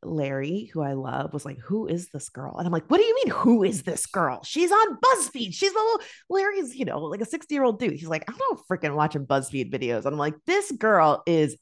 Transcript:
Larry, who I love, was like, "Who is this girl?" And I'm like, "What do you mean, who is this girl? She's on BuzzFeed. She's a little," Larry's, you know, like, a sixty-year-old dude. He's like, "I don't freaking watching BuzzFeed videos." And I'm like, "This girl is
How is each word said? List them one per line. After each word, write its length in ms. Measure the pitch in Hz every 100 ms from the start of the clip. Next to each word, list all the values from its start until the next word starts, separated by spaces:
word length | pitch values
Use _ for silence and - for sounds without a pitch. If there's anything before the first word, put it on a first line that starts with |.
Larry, 680 | - 160 139 135 139 196 220
who 80 | 160
I 100 | 143
love, 400 | 135 135 131 151
was 140 | 151 147
like, 120 | 135
"Who 260 | - 208 -
is 240 | 170 180
this 180 | 143 -
girl?" 280 | - 139 -
And 80 | 175
I'm 40 |
like, 140 | 170 -
"What 80 | 349
do 60 |
you 100 | 453
mean, 160 | 480 508
who 320 | - - 233
is 200 | 196 190
this 220 | 185 156
girl? 380 | - 196 160 123
She's 260 | - - 349
on 280 | 403 440 262
BuzzFeed. 560 | 508 480 285 262 214
She's 180 | - 392
a 20 |
little," 260 | 392 440 453 - - -
Larry's, 480 | 381 392 403 277 262
you 80 |
know, 140 | 233 -
like, 240 | 156 202
a 20 |
sixty-year-old 540 | 220 320 - 294 254 208
dude. 160 | 233
He's 140 | 147 160
like, 220 | 160 -
"I 40 | 247
don't 240 | 523 311 -
freaking 240 | 151 151
watching 300 | 147 151 147
BuzzFeed 480 | 135 139 131 139 120
videos." 320 | 131 123 113
And 40 | 135
I'm 100 | 147
like, 160 | 147 151 -
"This 240 | 381 392
girl 520 | 262 220 196 156 143 -
is 300 | 165 151 -